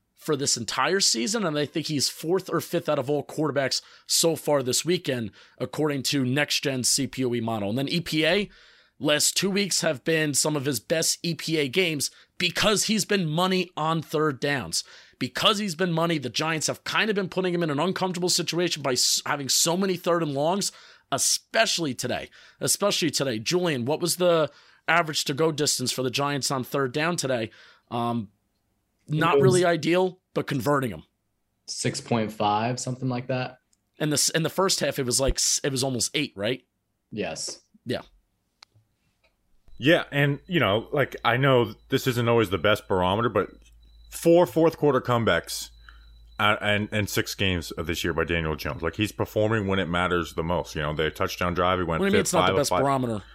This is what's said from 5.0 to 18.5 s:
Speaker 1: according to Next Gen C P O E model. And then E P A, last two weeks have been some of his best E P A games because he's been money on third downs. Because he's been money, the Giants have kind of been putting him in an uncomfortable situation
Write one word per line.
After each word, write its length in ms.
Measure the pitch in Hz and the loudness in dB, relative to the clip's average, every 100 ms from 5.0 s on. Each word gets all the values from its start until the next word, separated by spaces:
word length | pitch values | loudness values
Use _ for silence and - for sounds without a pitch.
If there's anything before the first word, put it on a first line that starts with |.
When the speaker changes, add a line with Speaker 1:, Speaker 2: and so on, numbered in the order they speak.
| 165 127 107 - - - | -2 -4 -6 -10 -20 -10
Speaker 1:
according 440 | 127 - 151 139 | -6 -2 -2 -2
to 200 | 120 143 | -2 0
Next 400 | 123 139 143 - | 0 0 0 -2
Gen 220 | 147 131 120 | -2 -2 0
C 200 | - 127 | 0 -2
P 200 | - 127 | -2 -2
O 100 | 120 | 0
E 60 | |
model. 280 | 113 110 101 | -2 -2 -2
And 80 | 120 | -2
then 120 | 139 | -2
E 100 | 170 | -2
P 260 | 165 156 156 | 0 0 2
A, 240 | 196 196 - - - _ - | 2 0 -10 -20 -20 _ -4
last 380 | 151 151 - - | 0 2 2 0
two 140 | 190 | 0
weeks 300 | 196 196 - | 0 0 0
have 220 | 170 135 | 0 -2
been 300 | - 160 151 | 0 0 2
some 220 | 131 156 151 | 0 0 0
of 100 | 131 | -2
his 140 | 123 | -4
best 400 | - 165 165 - | -2 0 0 -2
E 140 | 175 165 | -4 -4
P 220 | - 160 | -2 -2
A 100 | 139 | 0
games 420 | 147 175 151 - - _ - | 0 0 0 -6 -8 _ -4
because 440 | 175 - 196 208 | -4 0 2 2
he's 220 | - 220 - | 2 0 0
been 220 | 202 160 | 0 0
money 420 | 156 185 185 175 - | 0 2 0 -2 -2
on 240 | 156 165 | -2 -2
third 380 | - 156 156 127 | -2 0 0 0
downs. 440 | 143 139 85 - - - - - | -2 -2 -2 -6 -6 -14 -20 -8
Because 400 | 131 - 196 208 | -8 0 2 2
he's 160 | 208 | -2
been 180 | 156 185 | -2 0
money, 280 | 165 170 160 | 0 0 -2
the 100 | 123 | -4
Giants 380 | 107 160 156 143 | -2 -2 -2 -2
have 160 | 127 | -4
kind 260 | - 165 208 | -2 0 0
of 60 | 202 | 0
been 140 | 190 | -2
putting 240 | - 185 | -2 0
him 100 | 175 | 0
in 80 | 165 | 0
an 80 | 143 | 0
uncomfortable 500 | 175 - 190 175 180 | 0 0 -4 -2 0
situation 540 | - 170 | 0 0